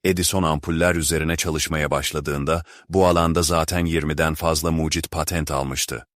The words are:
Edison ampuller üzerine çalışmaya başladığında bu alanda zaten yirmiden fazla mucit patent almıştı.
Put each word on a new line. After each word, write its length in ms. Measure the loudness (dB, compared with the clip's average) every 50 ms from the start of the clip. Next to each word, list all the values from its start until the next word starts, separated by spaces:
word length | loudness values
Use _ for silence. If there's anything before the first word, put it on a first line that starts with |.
| 2
Edison 380 | 2 2 2 0 0 0 2
ampuller 520 | 2 2 0 0 -2 -2 0 2 2 2 2
üzerine 420 | 2 0 0 0 0 0 0 -2
çalışmaya 540 | -2 -2 -2 -2 -2 -2 -2 -2 -2 0 0
başladığında 760 | 0 -2 -2 -2 -4 -4 -4 -4 -4 -2 0 0 -2 -2 -4 -10 -20 -20 _ _
bu 180 | 2 4 4
alanda 360 | 6 6 4 4 4 2 2
zaten 440 | 2 2 2 0 0 0 0 -2 0
yirmiden 480 | 0 0 0 0 -2 0 0 0 0 0
fazla 360 | 0 0 0 0 0 0 0
mucit 400 | 0 0 0 0 -2 -4 -4 -4
patent 400 | -4 -4 -4 -2 -2 -4 -4 -2
almıştı. 560 | -4 -4 -4 -4 -4 -6 -6 -6 -8 -12 -12 _ _